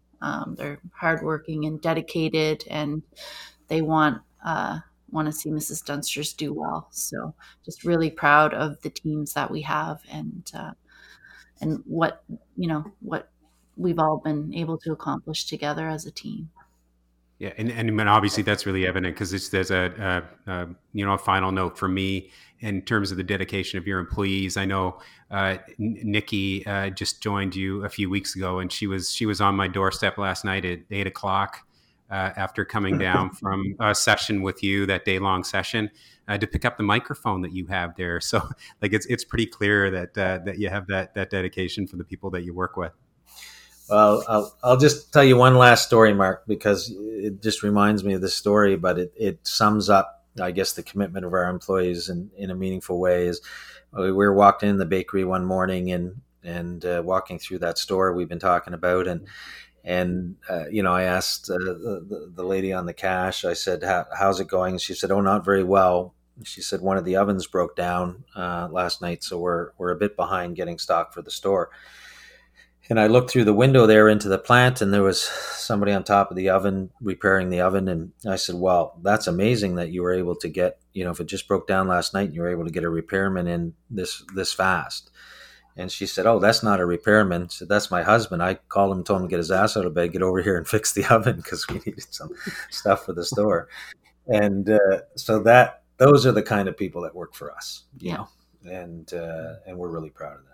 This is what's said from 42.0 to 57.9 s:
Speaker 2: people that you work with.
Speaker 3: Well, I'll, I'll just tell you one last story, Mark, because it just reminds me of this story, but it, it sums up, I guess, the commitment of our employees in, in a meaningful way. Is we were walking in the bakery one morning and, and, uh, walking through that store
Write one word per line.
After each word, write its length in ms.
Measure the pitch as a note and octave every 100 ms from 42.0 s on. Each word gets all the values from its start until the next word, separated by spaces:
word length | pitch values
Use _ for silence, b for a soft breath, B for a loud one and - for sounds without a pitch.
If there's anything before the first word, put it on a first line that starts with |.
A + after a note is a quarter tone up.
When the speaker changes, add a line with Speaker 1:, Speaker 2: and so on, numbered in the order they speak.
Speaker 2:
people 260 | E2+ F#2+ G2
that 120 | F2
you 100 | F2
work 240 | F2 F2+ F#2+
with. 160 | E2 - _ _ _ B B B B B -
Speaker 3:
Well, 340 | G#2 G#2+ G#2 -
I'll, 280 | G#2+ G#2 -
I'll 140 | B2 B2+
just 340 | D3 - -
tell 140 | D3+ C#3
you 100 | B2
one 220 | B2+ B2+
last 280 | B2 A#2+ -
story, 280 | A2+ A2
Mark, 300 | G2+ F#2+ F#2+ -
because 460 | G#2 G#2+ G2 A#2 G2
it 440 | G#2+ A2 G#2 G2
just 220 | G#2+ -
reminds 400 | G#2 G#2 G#2 G#2
me 100 | G2
of 80 | F#2+
this 120 | F#2
story, 440 | - G#2 G#2 G2+ F#2+
but 200 | F2+ F2
it, 160 | F2 -
it 220 | G#2 E2 -
sums 440 | - G#2+ G#2+ F#2+
up, 360 | G2 - - _ -
I 120 | F2+
guess, 220 | F2+ G2
the 100 | -
commitment 420 | - G2+ F#2+ F#2+ F2+
of 80 |
our 160 | F#2 F2+
employees 600 | F2+ - F#2+ F2+ E2+ F#2
in, 220 | F2 G2 G2
in 120 | F#2+
a 60 | F#2
meaningful 420 | F#2+ F#2 - F2+
way. 280 | F2+ F2+ F2
Is 140 | E2+ B B B B _
we 200 | G2+ F#2
were 220 | F#2+ G2+
walking 360 | G2 G2+ - G#2
in 80 | G2
the 80 | F2
bakery 400 | F#2 - G2 F#2
one 180 | F#2
morning 480 | F#2 F#2 F#2 F#2 F2+
and, 300 | F2+ F2+ G#2+ - _
and, 420 | F2 F2 F2 F2 F2+
uh, 160 | E2+
walking 360 | E2+ F#2+ - F2
through 200 | - F#2
that 180 | E2+ -
store 360 | -